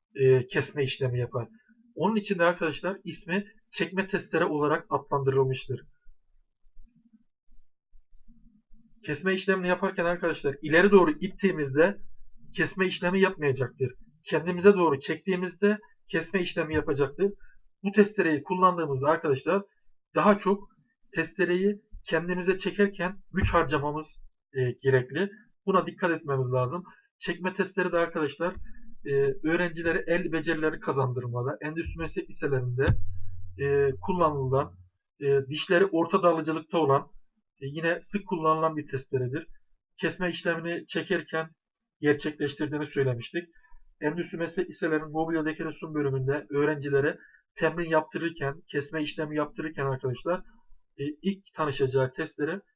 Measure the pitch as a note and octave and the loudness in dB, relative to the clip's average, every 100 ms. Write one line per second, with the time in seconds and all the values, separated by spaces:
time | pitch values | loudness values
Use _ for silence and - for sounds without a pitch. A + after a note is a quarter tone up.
0 | _ C#3 C3 B2+ B2 D3+ C3 D3 C3 - | _ 2 6 6 4 -2 -2 -2 -2 -2
1 | B2+ B2 A#2+ B2+ A2+ - _ _ _ - | -2 -2 -2 -4 -8 -12 _ _ _ -2
2 | F#3 A3 G3+ F3+ E3+ F3 E3 - F3+ G3 | 0 2 0 2 2 2 -2 -2 -6 -6
3 | F3 - E3+ F#3+ G3+ - _ - F3+ F#3+ | -10 -12 -4 -4 -4 -12 _ -6 -4 -2
4 | F#3+ - - D#3+ E3+ D3 D3 E3 - C#3 | -2 -4 -2 0 0 2 2 0 -2 -4
5 | - C#3+ C3+ C3+ C3 B2+ - A#2+ - _ | -2 -2 2 2 2 0 -6 -10 -10 _
6 | - - _ _ _ _ - - A#3 A#3+ | -20 -20 _ _ _ _ -20 -18 -18 _
7 | _ _ _ _ - - - _ _ - | _ _ _ _ -20 -20 -20 _ _ -20
8 | - - - - - _ _ - - - | -20 -20 -18 -20 -20 _ _ -20 -20 -12
9 | - D3 F#3 F#3+ - F#3 F3+ F3+ F#3+ - | -8 -4 0 0 0 0 2 0 0 0
10 | E3+ F3 E3+ D3 C#3+ C3+ D3+ E3 G3 G3 | 0 0 -2 0 -2 -4 4 6 10 8
11 | F3+ - F3+ - G3 D#3 C#3 C#3 F3+ G3+ | 8 4 -4 -2 -2 0 0 4 4 2
12 | - - - - - - D#3 F#3 F#3 - | -8 -10 -12 -14 -10 -4 -2 0 -2 -2
13 | F3+ F#3+ F#3 F#3+ D3 B2+ A#2+ - C3 - | 0 2 2 2 -2 0 -4 -4 -6 -6
14 | - _ - D#3+ E3+ F3+ G3 F#3 E3 C3+ | -18 _ -4 -2 -2 6 6 8 4 2
15 | - D#3 G3 F3+ F3+ - G3+ G#3 - _ | -2 -4 -2 -2 -4 0 2 2 -4 _
16 | - E3 - G3 F3 F3 D#3 D#3 D3 C#3 | -6 -4 -2 -2 -2 -2 0 0 0 0
17 | C3+ - G3+ - - - - _ G3 G#3+ | 0 0 -2 -2 -14 -20 -20 _ 2 4
18 | G3+ - E3 D3+ - F3+ F#3 F3 E3 C3 | 4 2 0 0 -2 2 4 4 -2 0
19 | C#3+ E3 D#3+ C3 - G3 - _ - _ | 2 2 2 0 2 0 -2 _ -20 _
20 | _ D#3 F#3 G3+ F#3+ G3+ - _ _ _ | _ 2 4 4 2 0 -2 _ _ _
21 | _ - D#3+ - F3 F3+ G3 G#3 _ - | _ -4 -4 0 0 2 2 0 _ -18
22 | - E3 E3+ F3+ F3+ F#3 F#3 F#3 G3 G3 | -4 -2 -2 -2 0 0 -2 0 0 0
23 | F3+ G3+ - F#3+ - E3+ D3 D3+ D3 D3+ | -6 -6 -6 0 2 4 2 0 -2 -4
24 | D#3 - - _ _ C3+ B2 - C3+ B2+ | -8 -14 -20 _ _ -2 -2 0 2 4
25 | B2 D#3+ G3+ - _ _ G3 F#3+ - - | 2 -2 -4 -6 _ _ 0 0 0 -2
26 | F3 D#3 C#3 C3+ B2+ B2+ B2+ E3+ - - | -2 0 -2 -2 0 0 0 -4 -8 -20
27 | _ _ - F3 F#3 G3+ F3+ F#3+ F3+ E3+ | _ _ -8 -6 -4 -2 -2 -2 0 0
28 | E3 E3 C#3+ - F3 - - - - - | 0 -2 -4 -2 -6 -4 -8 -10 -10 -10
29 | C#3+ C#3 C#3 C3 D#3 F3 F3 D#3+ E3 - | -2 2 2 0 0 0 0 -2 -2 -2
30 | - F3 F3 D#3+ E3 D#3 D#3 D#3 - C3+ | 0 0 0 -2 -2 0 -2 -2 -2 0
31 | B2+ B2 B2 A#2+ B2+ D3 D3+ E3 E3 D#3+ | -2 -2 -6 -4 -4 -4 -6 -6 -8 -6
32 | D#3+ F#3+ - - D3+ C3 B2 B2 C#3+ - | -6 -6 -8 -6 -2 0 0 0 4 4
33 | - - - - - - C#3 C#3+ C#3 C3+ | 4 2 0 -2 -6 -4 0 2 2 0
34 | G3 F3+ D#3+ C#3+ C3 C3+ - - - _ | -2 2 2 2 0 0 0 -8 -20 _
35 | _ - C#3+ C#3 C3+ D3+ - F3 G3 E3 | _ -4 2 2 0 -6 2 4 4 2
36 | E3 G3 F3 D#3+ D#3 D#3+ - E3+ C#3+ C#3 | 2 4 4 4 0 -4 -2 0 4 2
37 | - - - _ _ _ C3+ D3+ E3 F3 | 0 -12 -20 _ _ _ -10 -4 -2 -2
38 | - G3+ - E3+ D#3 D#3+ D#3+ D#3 - C3 | -4 -6 -4 0 2 2 0 -2 -6 -8
39 | - C3 B2 D3+ - - _ _ _ - | -4 -4 -2 -6 -10 -16 _ _ _ -6
40 | E3 - F3+ E3 F3+ E3 E3+ E3+ - E3 | -6 -2 -4 -2 -4 -4 -4 -8 -6 -6
41 | D#3+ F3 D#3+ D#3+ D#3+ _ _ _ _ _ | -2 -4 -2 -6 -6 _ _ _ _ _
42 | D3 D3 D3+ - C#3+ - D3 D3 D3 C#3+ | 0 2 -2 -4 -6 -4 -4 -4 -4 0
43 | C3 A#2+ - F3 F3 _ _ - - _ | 0 -2 -6 -10 -10 _ _ -20 -20 _
44 | D3+ E3+ E3 E3 E3 F#3 F3 - E3 D#3 | -4 -2 -6 -6 -4 -4 -6 -4 -2 -2
45 | D3+ D#3+ E3 D#3+ D3+ D#3 D#3+ D#3 D#3+ D3+ | -2 -4 -2 -2 -2 -4 -8 -8 -6 -2
46 | C#3 C3 C3 D3 - C#3+ D3 D3+ C#3 C#3 | 0 0 0 -2 -2 0 0 0 0 2
47 | D3 - - _ _ - E3 E3+ E3 D#3+ | 2 -2 -10 _ _ -2 -2 -2 0 0
48 | D#3 E3 E3 E3 C#3 D3+ - D3 C#3 D#3 | 0 -4 -6 -4 -6 -8 -8 -6 -6 -6
49 | D3 - D3+ D3+ D3 - D#3 D3+ C#3 C3 | -6 -6 -6 -4 -4 -6 -8 -4 -4 -4
50 | C3+ A#2+ E3 F#3 - - - - _ - | -4 -4 -4 -4 -6 -20 -20 -20 _ -10
51 | C#3+ D3 F#3+ F#3+ - - D3+ C3+ C3 C3 | -8 -4 -4 -4 -8 -6 -4 0 0 2
52 | C3 - D#3 - D3+ G3 - | 0 -2 -8 -4 -4 -4 -10